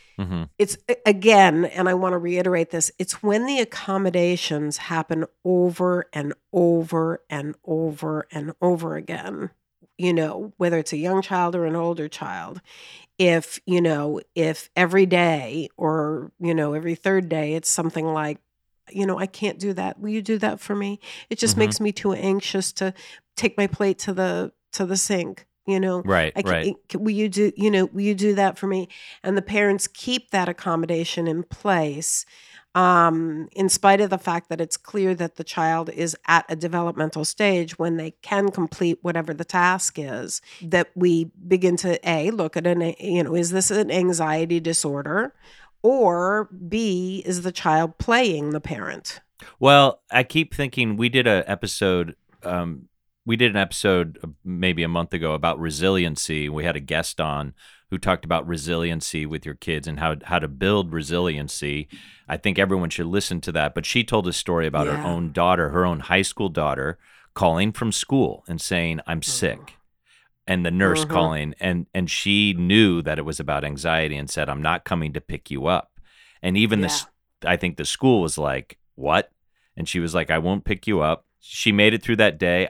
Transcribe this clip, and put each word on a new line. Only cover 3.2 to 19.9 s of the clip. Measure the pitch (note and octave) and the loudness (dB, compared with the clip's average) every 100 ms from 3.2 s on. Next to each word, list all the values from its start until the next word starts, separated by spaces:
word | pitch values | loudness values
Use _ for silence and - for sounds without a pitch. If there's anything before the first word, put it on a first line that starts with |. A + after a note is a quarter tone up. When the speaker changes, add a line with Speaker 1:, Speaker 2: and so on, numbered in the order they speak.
Speaker 2:
when | G#3 G#3+ B3 | 0 0 0
the | C4+ | 0
accommodations | A3+ - - F#3+ F#3+ F3+ F3 F3+ - D3+ D3+ D3 | -2 -4 -4 0 2 2 2 2 -2 -4 -4 -6
happen | - E3 D#3 D#3+ D#3+ _ | -4 -4 -2 -4 -4 _
over | F3+ F3+ F3+ E3+ F3+ F3+ - | 0 2 2 2 0 0 -4
and | D3+ C#3+ - _ | -6 -6 -8 _
over | F#3 F3 E3+ E3 E3 D#3+ E3 - | 2 4 4 0 -2 -2 -4 -8
and | D3 C#3+ - | -8 -8 -10
over | - D#3+ D#3+ D3+ D#3 D3+ - | -6 -4 -4 -6 -6 -6 -6
and | D#3 D3 - | -10 -10 -2
over | F3+ F3 E3 D#3 | 0 0 -2 -8
again, | D#3+ E3 F3 G#3 F#3 _ _ _ _ - | -8 -10 -8 -8 -10 _ _ _ _ -4
you | F3+ | 0
know, | E3 D#3 - G#3 - | 2 0 -4 -12 -2
whether | F3 E3+ | 0 0
it's | D#3 | -2
a | D3+ | -4
young | E3+ F#3+ | 0 0
child | F#3+ F#3 F3 | 0 0 0
or | F3 | 0
an | E3 E3 | -2 -2
older | E3+ E3+ D3+ | -2 -4 -8
child, | - D#3 F2+ E2+ F#3 _ - - - _ - | -10 -10 -10 -10 -14 _ -20 -20 -20 _ 2
if, | F3+ E3 - - | 4 4 0 -10
you | - F3+ | 0 2
know, | E3+ D3 D3 D3 - | 4 2 -2 -6 -8
if | - D#3+ D#3+ - - | -2 -2 -2 -6 0
every | F3+ F#3+ F#3 | 2 4 4
day | F3+ E3+ D#3 A#2+ D3 D3+ - | 4 4 2 -4 -8 -10 -4
or, | D#3+ D#3 D3+ D#3 - - | -2 0 -2 -4 -8 -6
you | E3+ | -2
know, | D#3+ D3 | 0 0
every | D3+ E3+ | -2 -4
third | E3+ F#3+ F#3+ F3 | -4 0 0 0
day, | D#3+ D3+ | -2 -2
it's | D#3+ - | -4 -2
something | - E3 E3 | -2 -2 -2
like, | D#3+ D#3 D3+ D3 _ _ _ _ _ | -2 -2 -4 -6 _ _ _ _ _
you | G3 G3 | -4 -2
know, | F#3 | -2
"I | |
can't | F#3+ - G#3 - | -4 -4 -6 -4
do | G3 | -6
that. | F3+ F#3 | -4 -6